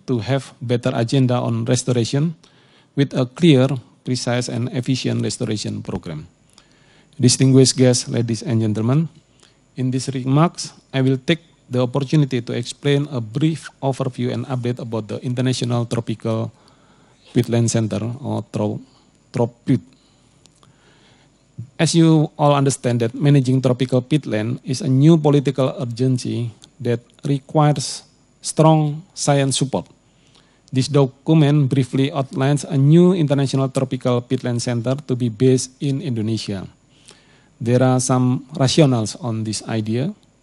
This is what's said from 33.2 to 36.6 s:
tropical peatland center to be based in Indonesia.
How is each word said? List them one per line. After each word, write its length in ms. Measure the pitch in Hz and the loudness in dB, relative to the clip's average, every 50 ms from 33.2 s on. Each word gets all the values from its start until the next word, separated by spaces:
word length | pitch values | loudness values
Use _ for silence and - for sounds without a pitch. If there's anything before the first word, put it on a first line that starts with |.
| 151 135 143 139 143 131 - 135 135 131 | 2 0 2 0 0 0 0 -2 -2 -2
tropical 560 | - - 135 127 131 127 - 131 123 120 123 | -2 -4 -4 -4 -4 -4 -2 0 0 0 -2
peatland 400 | - 131 127 - 127 120 120 - | -2 -4 -4 -2 -4 -4 -4 -4
center 320 | 127 120 120 113 127 135 143 - | -4 -4 -4 -2 -2 -4 -4 -4
to 80 | - 127 | -6 -4
be 160 | 117 123 117 | -2 -2 -4
based 480 | 107 101 127 131 127 127 - - - _ - | 0 2 4 4 4 2 0 -6 -10 _ -4
in 160 | 139 135 135 | -4 -4 -4
Indonesia. 640 | 202 143 117 113 104 110 113 107 - - 101 92 | -4 -4 -4 -4 -2 -4 -4 -4 -4 -6 -8 -8